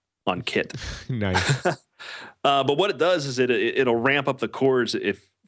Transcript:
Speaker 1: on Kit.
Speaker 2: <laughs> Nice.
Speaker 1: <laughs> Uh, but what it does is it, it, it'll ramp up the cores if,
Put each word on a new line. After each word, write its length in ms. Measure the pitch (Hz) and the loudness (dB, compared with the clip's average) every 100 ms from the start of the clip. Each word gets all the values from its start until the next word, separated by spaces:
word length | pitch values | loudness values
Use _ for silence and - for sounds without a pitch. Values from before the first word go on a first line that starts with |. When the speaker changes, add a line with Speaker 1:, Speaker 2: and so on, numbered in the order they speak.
| _ _ - | _ _ -4
Speaker 1:
on 160 | 90 | -4
Kit. 320 | - 104 - - - | -4 -4 -4 -8 -10
Speaker 2:
<laughs> 160 | - - | -12 -8
Nice. 580 | 123 101 90 95 135 180 | -4 0 0 0 0 -2
Speaker 1:
<laughs> 60 | - _ _ - - - - | -4 _ _ -16 -16 -18 -2
Uh, 200 | - 139 | 2 2
but 140 | 135 147 | 2 2
what 120 | 196 | 2
it 80 | 135 | 2
does 300 | 165 180 139 | 2 2 0
is 100 | 123 | 0
it, 140 | 123 | 2
it, 260 | 117 113 113 | 2 2 2
it'll 180 | 127 117 | 2 2
ramp 320 | 123 143 139 | 2 2 0
up 120 | 131 | -2
the 80 | - | -6
cores 480 | - 135 127 110 101 | 0 2 4 0 -2
if, 340 | 101 - - _ | -2 -4 -12 _